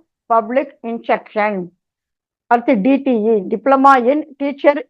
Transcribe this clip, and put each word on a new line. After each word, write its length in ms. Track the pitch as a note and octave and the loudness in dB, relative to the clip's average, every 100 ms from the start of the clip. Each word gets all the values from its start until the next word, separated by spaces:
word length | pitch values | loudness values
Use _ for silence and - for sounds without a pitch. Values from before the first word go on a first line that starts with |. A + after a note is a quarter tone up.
| _ _ - | _ _ -2
பப்ளிக் 520 | A3+ G#3+ B3+ D4+ - | -2 0 -4 -4 -10
இன்ஸ்ட்ரக்ஷன். 840 | A#3 A#3 A#3 G#3+ - A3 G#3 G3 F3 _ _ _ _ _ _ _ - | -10 -10 -4 -4 -4 -4 -4 -4 -10 _ _ _ _ _ _ _ -2
அடுத்து 340 | A#3+ A#3+ A#3+ | -2 2 0
டி 160 | G3+ C#4 | 2 0
டி 320 | C#4 A#3 G#3+ | 0 -2 0
இ, 140 | A3 F#3 | -2 -2
diploma 600 | G#3 C4+ C4+ C4+ C4+ A#3+ | -6 0 2 4 4 2
in 260 | D4 D4+ - | -2 -4 -8
teacher 400 | C#4+ C#4 D#4 C#4+ | -8 -2 0 0